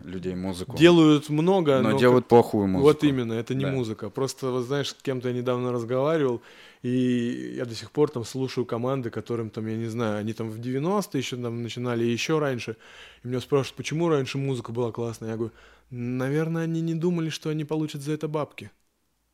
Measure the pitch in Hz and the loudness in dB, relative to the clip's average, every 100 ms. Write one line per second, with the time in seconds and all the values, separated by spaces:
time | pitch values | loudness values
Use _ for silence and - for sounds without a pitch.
0 | 78 92 90 90 95 90 95 120 170 170 | -12 -8 -6 -6 -6 -6 -6 6 8 10
1 | 156 147 147 151 170 190 151 135 113 107 | 8 6 2 0 2 2 4 4 4 6
2 | 123 127 - 120 113 110 98 92 147 151 | 6 6 8 8 8 4 2 6 6 6
3 | 147 131 117 113 120 135 135 135 110 107 | 4 2 -2 -4 -2 -2 -2 -2 -4 -6
4 | 104 127 131 - 131 127 120 143 127 - | -8 -4 -4 -2 -2 -2 -2 -2 -4 -6
5 | 139 131 123 123 123 123 123 123 117 127 | -6 -4 -2 -2 -2 -2 -2 -2 -2 0
6 | 143 165 135 120 - - - - 123 127 | 2 2 0 -2 -8 -20 -20 -8 -2 2
7 | 127 123 120 127 123 127 120 107 107 147 | 2 2 0 -4 -8 -8 -8 -10 -6 0
8 | 147 123 107 131 131 - 120 117 123 135 | 0 -2 -6 -6 -4 -4 -4 -2 -2 -2
9 | 117 113 - 117 110 113 110 110 113 113 | -4 -6 -6 -4 -6 -6 -6 -4 -4 -2
10 | 110 104 107 110 113 110 123 131 160 208 | -2 -2 -4 -6 -8 -8 -6 -4 -2 -2
11 | - 143 120 123 120 117 117 123 123 117 | -2 -4 -4 -6 -6 -6 -8 -6 -2 0
12 | 117 117 - 156 143 123 113 110 - - | 0 0 0 0 0 -2 -6 -10 -14 -20
13 | - - 123 127 - 143 123 - 120 156 | -20 -14 -6 -6 0 0 0 -6 -6 -2
14 | 170 147 127 139 139 123 117 117 117 117 | 2 2 0 -4 -2 -4 -4 -4 -4 -4
15 | 117 113 110 113 113 - - - - 123 | -6 -6 -6 -4 -6 -8 -20 -20 -14 -8
16 | 120 127 131 151 160 165 165 165 165 165 | -6 -4 -2 -2 -2 -2 -2 -2 -2 -2
17 | 175 170 160 - 156 156 147 156 151 147 | 0 0 -2 -6 -6 -4 -2 -4 -4 -6
18 | 139 151 156 156 135 - 101 _ _ _ | -6 -4 -4 -4 -6 -10 -18 _ _ _
19 | _ _ _ | _ _ _